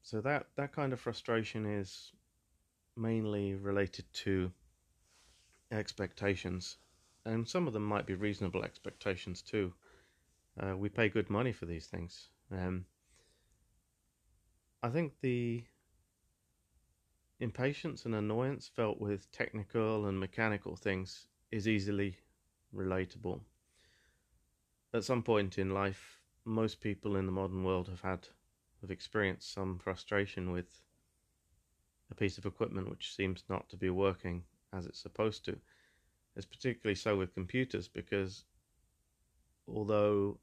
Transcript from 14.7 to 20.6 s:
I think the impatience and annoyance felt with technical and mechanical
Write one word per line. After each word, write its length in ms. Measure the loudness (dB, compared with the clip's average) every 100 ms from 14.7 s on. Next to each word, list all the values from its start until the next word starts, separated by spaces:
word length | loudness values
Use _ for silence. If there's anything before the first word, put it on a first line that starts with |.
| _
I 100 | 0
think 240 | 2 0 0
the 440 | 2 2 2 0 -4 _ _ _ _ _ _ _ _ _ _ _ _ _ _ _ _ _
impatience 680 | -4 0 0 0 -6 -6 -2
and 80 |
annoyance 540 | 0 2 2 0 -2 -8
felt 320 | 0 2 2
with 300 | 0 -2 -4
technical 760 | -4 -2 -2 -2 2 2 2 2
and 140 | 0
mechanical 560 | -2 2 2 2